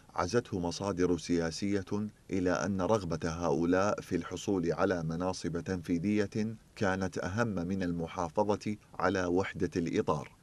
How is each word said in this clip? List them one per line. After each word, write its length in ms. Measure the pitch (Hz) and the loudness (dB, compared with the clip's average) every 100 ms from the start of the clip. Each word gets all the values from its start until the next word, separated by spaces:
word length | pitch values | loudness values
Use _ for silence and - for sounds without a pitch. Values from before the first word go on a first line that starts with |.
| - | -8
عزته 440 | - 90 113 117 98 | -4 0 0 0 -2
مصادر 600 | 85 82 101 90 90 87 | -2 -2 -2 2 2 2
سياسية 880 | - 85 82 80 101 98 95 104 107 - - | 2 0 0 -2 -2 -2 -2 -4 -4 -8 -6
إلى 200 | 95 90 | 0 2
أن 300 | 82 90 95 | 2 0 0
رغبة 500 | 90 110 87 82 85 | 2 2 0 -2 -2
هؤلاء 720 | 82 85 73 85 90 101 - | 0 2 2 4 4 4 0
في 160 | - 90 | -2 -4
الحصول 560 | 82 90 - 98 82 | -2 -6 0 0 2
على 300 | 78 95 90 | 2 2 2
مناصب 580 | 80 82 90 92 - 82 | 0 -2 -2 -2 -4 -4
تنفيذية 960 | 82 92 82 87 95 104 101 110 107 110 - - | -4 -4 0 0 2 2 0 -2 -4 -6 -14 -2
كانت 420 | 101 95 95 - | 0 2 -2 -2
أهم 360 | 87 101 117 | -4 0 0
من 280 | 92 87 95 | 0 -2 -2
المحافظة 920 | 90 85 82 - 87 78 104 101 110 104 - - | -2 -2 -4 -4 -2 2 2 2 -2 -6 -10 -2
على 260 | 87 95 | 2 2
وحدة 460 | 90 87 95 78 85 90 | 2 2 0 -2 -2 0
الإطار، 560 | 82 90 110 78 64 - | 0 0 0 -2 -4 -16